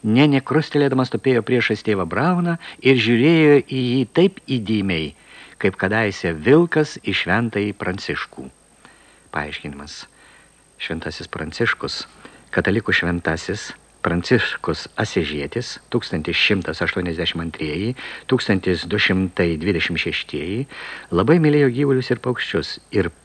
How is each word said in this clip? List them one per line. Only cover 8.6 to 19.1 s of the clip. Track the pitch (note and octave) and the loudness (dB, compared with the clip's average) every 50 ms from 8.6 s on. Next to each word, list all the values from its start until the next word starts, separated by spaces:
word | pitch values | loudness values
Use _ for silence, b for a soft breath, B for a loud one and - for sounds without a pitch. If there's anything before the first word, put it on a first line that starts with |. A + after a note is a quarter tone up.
| _ _ _ b b b b b b b b b b b - | _ _ _ b b b b b b b b b b b -8
Paaiškinimas. | D#2 D2 D2+ D2 - - D2+ D2 C#2+ D2 D2+ - - - _ b b b b b b b b b b b _ _ _ | -8 -6 -6 -10 -12 -12 -12 -12 -12 -14 -16 -16 -18 -18 _ b b b b b b b b b b b _ _ _
Šventasis | - - E2 E2 - D#2+ D#2 - - | -10 -8 -8 -6 -8 -10 -10 -10 -12
Pranciškus, | - - - D#2 D2 - - A2+ - - - - - - - - - B B B B B B B B - | -12 -10 -8 -8 -8 -4 -2 -2 -2 -2 -4 -6 -8 -8 -10 -12 -14 B B B B B B B B -4
katalikų | - E2+ - G2 A2+ - - F#2 | -2 0 2 0 0 0 0 0
šventasis | - - F2 F2 F2 - D#2+ D#2+ E2 - - F#2+ G#2 - - - - _ _ _ _ - | 0 0 0 -2 -2 -2 -2 -4 -4 -4 -6 -8 -8 -8 -14 -16 -18 _ _ _ _ -2
Pranciškus | F2+ E2+ F2 F2+ - B2+ A2+ - - - - - - D#2+ - - - _ | 0 0 0 2 2 2 2 2 -2 -6 -6 -6 -6 -6 -6 -8 -12 _
Asižietis, | - A#2 - - F#2+ D#2+ D2 D2+ D2 C#2+ D2+ - - - - - - _ _ | -6 -6 -2 0 -2 -2 -2 -4 -6 -8 -6 -6 -8 -8 -8 -12 -16 _ _
tūkstantis | - A#2+ - - - E2+ D#2 - - | -4 -4 -4 -2 -6 -4 -4 -2 -2
šimtas | - - - G#2 F#2+ F2 - D#2 - F2 | 0 2 2 2 0 0 -4 -4 -4 -4
aštuoniasdešimt | E2 - F#2+ F2+ F2 D#2+ E2 E2+ - - E2+ E2+ | -2 -2 -2 -4 -4 -4 -2 -4 -4 -4 -4 -6
antrieji, | E2 D#2 - D#2 D2+ D2+ E2+ G2+ A#2 B2+ B B B B B B - | -6 -6 -6 -6 -4 -4 -2 -2 -4 -4 B B B B B B 0
tūkstantis | - - - - G#2 F#2 - F#2 F2+ E2 - | 0 0 2 2 0 2 2 0 0 0 -2
du | F2 G#2 G2+ | -2 -2 0
šimtai | - - | 2 2